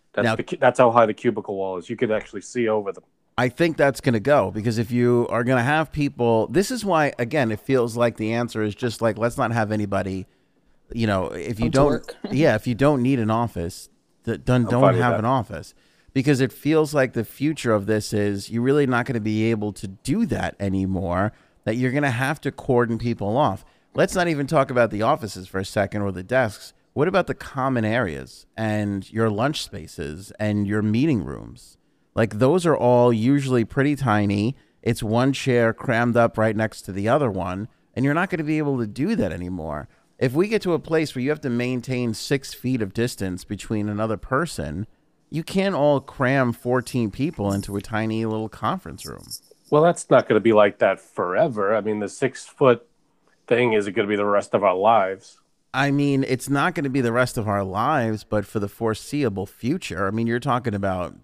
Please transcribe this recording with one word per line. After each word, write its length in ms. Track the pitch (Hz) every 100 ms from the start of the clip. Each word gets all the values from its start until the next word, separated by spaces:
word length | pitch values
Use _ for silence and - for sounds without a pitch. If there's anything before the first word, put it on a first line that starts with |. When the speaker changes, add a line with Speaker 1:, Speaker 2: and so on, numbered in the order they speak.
| _
Speaker 1:
That's 120 | - 113
Speaker 2:
Now 100 | 110
Speaker 1:
the 80 |
cu-, 140 | - -
that's 220 | 131 -
how 120 | 127
high 140 | 117 113
the 80 |
cubicle 420 | 107 123 110 104 98
wall 220 | 95 92
is. 120 | 82
You 60 | 120
could 160 | 117
actually 300 | 107 - 104
see 260 | - 123 113
over 240 | 107 98
them. 120 | 92 _ _ _ -
Speaker 2:
I 120 | 127
think 260 | - 170 151
that's 220 | 143 131
gonna 200 | - 113
go, 280 | 101 143 95
because 260 | 98 107 110
if 140 | 113
you 360 | 120 120 123 117
are 140 | 110
gonna 200 | 120 131
have 280 | 120 156 156
people, 560 | 151 143 139 120 113 107
this 240 | 131 202
is 140 | 254 202
why, 280 | 165 147 -
again, 320 | 120 156 120
it 80 | 107
feels 380 | - 131 120 113
like 180 | 120 113
the 140 | 110
answer 300 | 117 120 110
is 120 | 107 101
just, 260 | 123 110
like, 160 | 117 107
let's 200 | 117 117
not 140 | 117
have 200 | 117 107
anybody, 520 | 107 101 98 95 95 92 _ _ _ _ _ -
you 120 | 117 110
know, 200 | 98 87
if 320 | - 87 107
you 60 | 117
Speaker 3:
Come 60 |
to 40 | 135
Speaker 2:
don't, 100 | 143
Speaker 3:
work. 260 | 117 - -
<laughs> 80 | -
Speaker 2:
yeah, 240 | 127 156 107
if 100 | -
you 80 | 117
don't 260 | 139 143
need 180 | 123 135
an 100 | 110
office, 600 | 110 117 - 85 - - _ _ _ -
th-, 160 | 110 -
then 180 | 127
Speaker 1:
I'm 60 | 113
Speaker 2:
don't 120 | 120
Speaker 1:
fine 120 | 131
with 100 | 117
Speaker 2:
have 100 | 123
Speaker 1:
that. 60 | -
Speaker 2:
an 60 | 110
office, 480 | 135 104 87 - - _ _ _
because 260 | 135 131 135
it 140 | 127
feels 400 | - 143 156 151
like 180 | 151 131
the 140 | 127 107
future 480 | - 143 156 123
of 120 | 107 101
this 280 | 107 -
is 360 | 107 104 101 -
you're 120 | 113
really 260 | 123 147 139
not 180 | 123 120
gonna 140 | 120
be 320 | 107 107 113
able 220 | 113 104
to 140 | 98 101
do 360 | 95 - 180 220
that 280 | 104 92 -
anymore, 720 | 101 95 95 92 92 90 104 - _ _ -
that 100 | 113
you're 160 | 127
gonna 200 | 131 143
have 280 | 117 135 156
to 140 | 139
cordon 440 | - - 123 120 113
people 380 | 117 113 101 117
off. 300 | 143 95 - _ _
Let's 220 | - 190 190
not 140 | 175
even 180 | 151 135
talk 240 | 156 135
about 200 | 123 113
the 100 | 104
offices 440 | 113 151 107 92 92
for 100 | 95
a 60 | 98
second 380 | - 98 104
or 100 | 101
the 100 | 90
desks. 480 | 95 123 117 - - _ _
What 160 | - 156
about 180 | 190 175
the 60 | 135
common 480 | - 139 131 127
areas 640 | 107 113 104 71 64 - _ -
and 560 | 110 107 104 98 92
your 180 | 110 113
lunch 320 | 104 131 156
spaces 720 | - 92 80 - 73 78 98 -
and 260 | 107 104 101
your 160 | 107
meeting 440 | 107 110 156 123 69
rooms? 520 | 62 57 - - _ _ _ _
Like, 260 | - 110 104
those 260 | 131 175 170
are 120 | 143
all 340 | 123 123 123
usually 540 | 117 113 143 135 127 113
pretty 320 | - 135 143
tiny. 580 | 131 104 104 101 107 139 _ _
It's 220 | - 117
one 300 | 107 113 131
chair 400 | 135 - 120 113
crammed 420 | 113 - 113 120 117
up 220 | 117 -
right 180 | 110 107
next 280 | 110 -
to 100 | -
the 160 | 98 104
other 200 | 139 135
one, 380 | 95 90 92 107 _ _
and 120 | - 135
you're 80 |
not 160 | 147 190
gonna 160 | 175 151
be 120 | 156
able 180 | 147 135
to 100 | 110
do 300 | 101 156 220
that 160 | 95
anymore. 560 | 95 90 92 78 73 - _ _ -
If 140 | 127
we 160 | 135 202
get 140 | 220
to 100 | 190
a 60 | 160
place 340 | 135 160 151
where 80 | -
you 80 | 127
have 100 | 151
to 80 | 139
maintain 640 | 120 123 127 117 127 120
six 400 | 110 - 143 -
feet 280 | - 123 127
of 120 | 101
distance 500 | 92 117 - 95 90
between 460 | - 104 - 110 104
another 260 | 104 110 104
person, 720 | - 131 170 - 73 80 - _ _ _ -
you 140 | 151
can't 320 | 160 185 196 170
all 240 | 147 139
cram 540 | 131 - 127 139 123
fourteen 580 | 117 123 127 120 131 113
people 400 | - 139 - 101
into 240 | 98 98 101
a 60 |
tiny 420 | - 107 110 110 113
little 220 | 110 107
conference 580 | - 110 180 - 69 -
room. 200 | 52 - - _ _ -
Speaker 1:
Well, 140 | 151
that's 260 | 165 170 -
not 200 | 135 -
gonna 100 | 107
be 140 | 101
like 260 | 107 104 -
that 220 | 107 95
forever. 760 | - - 90 95 156 107 98 110
I 60 |
mean, 180 | 104 107
the 80 | 101
six-foot 800 | - 131 - - - 139 117 _ _ _ _ _ _ -
thing 260 | 117 123
isn't 200 | 110 101
gonna 140 | 98 101
be 80 | 104
the 100 | 101
rest 280 | 101 95
of 100 | 107
our 120 | 98 92
lives. 640 | 104 117 95 98 - - _ _ _
Speaker 2:
I 180 | 131 143
mean, 320 | 139 143 139 135
it's 220 | 127 -
not 260 | 139 165
gonna 160 | 170 139
be 120 | 131
the 100 | 120
rest 260 | 117 127 -
of 120 | 107
our 120 | 101 98
lives, 580 | 95 123 156 113 107
but 220 | - 107 101
for 140 | 113
the 100 | 101
foreseeable 760 | - 117 107 - 143 131 98 95
future, 640 | - 113 180 - 85 98
I 40 |
mean, 140 | 107 117
you're 140 | 120
talking 340 | 139 123 117
about 420 | 101 98 92 85 50